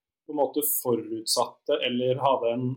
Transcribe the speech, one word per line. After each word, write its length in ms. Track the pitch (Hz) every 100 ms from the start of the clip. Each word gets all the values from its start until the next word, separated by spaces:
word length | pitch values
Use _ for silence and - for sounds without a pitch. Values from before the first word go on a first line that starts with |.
| _ _ -
på 40 |
en 80 | 151
måte 240 | 131 151 - -
forutsatte 960 | 127 113 107 113 113 - 117 - - 151
eller 400 | 127 123 127 127
hadde 300 | 135 120 117
en 240 | 120 127